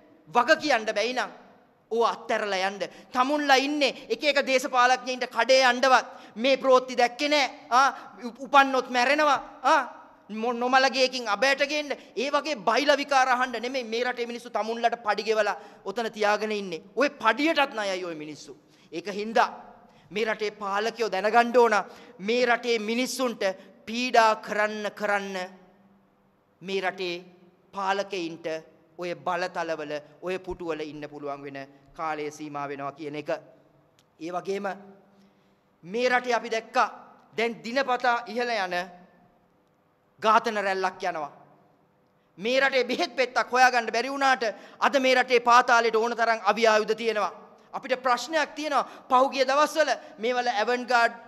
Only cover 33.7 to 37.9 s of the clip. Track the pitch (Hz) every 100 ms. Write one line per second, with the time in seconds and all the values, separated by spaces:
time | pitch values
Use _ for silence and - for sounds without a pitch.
33.7 | _ _ _ _ _ 160 175 175 196 196
34.7 | 180 - - _ _ _ _ _ _ _
35.7 | _ 165 220 247 247 247 233 233 220 226
36.7 | 254 208 - - - _ 160 233 185 180
37.7 | 254 269